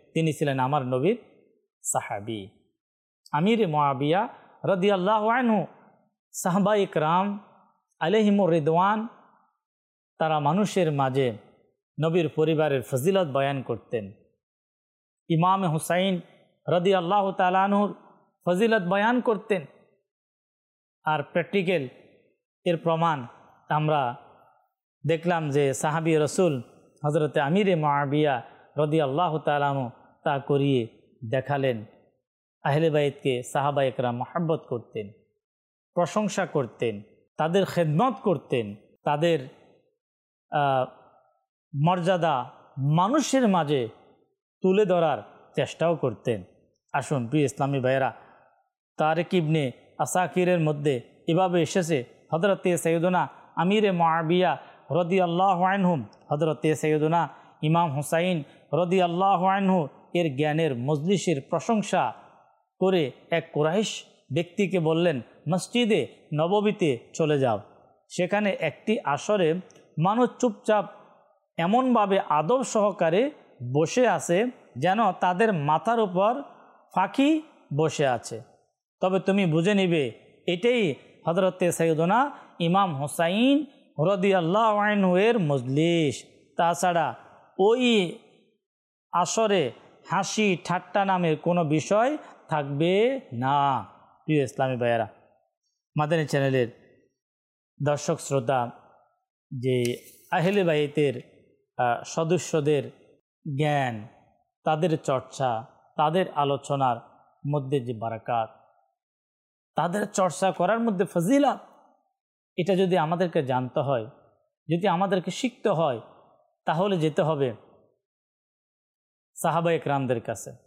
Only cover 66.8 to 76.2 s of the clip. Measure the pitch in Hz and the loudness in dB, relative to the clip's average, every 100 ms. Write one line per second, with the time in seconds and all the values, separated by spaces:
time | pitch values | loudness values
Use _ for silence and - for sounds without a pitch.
66.8 | 165 120 - - 156 147 127 104 - - | 0 -2 -6 -4 0 2 2 0 -6 -20
67.8 | _ _ _ - 175 202 208 - 160 - | _ _ _ -4 -2 0 -2 -2 -4 -6
68.8 | - 233 - 139 - 208 160 175 - - | -4 -2 -2 -4 0 2 2 0 -6 -20
69.8 | _ - 180 220 247 - 247 208 - 214 | _ -2 0 2 0 0 -2 -2 0 0
70.8 | 180 - - _ _ _ _ - 165 233 | 0 -10 -20 _ _ _ _ -4 0 2
71.8 | 262 233 202 196 - 151 156 254 240 220 | 2 2 2 0 2 0 2 0 0 0
72.8 | 202 196 165 180 277 - - _ 123 135 | 0 0 2 2 0 -4 -20 _ -4 0
73.8 | 160 247 240 170 - 175 247 - - 120 | 0 2 2 2 0 0 0 -4 -16 -4
74.8 | 165 202 208 180 185 180 220 175 143 254 | 0 2 0 0 0 2 2 2 0 0
75.8 | 233 233 208 180 | 2 0 0 2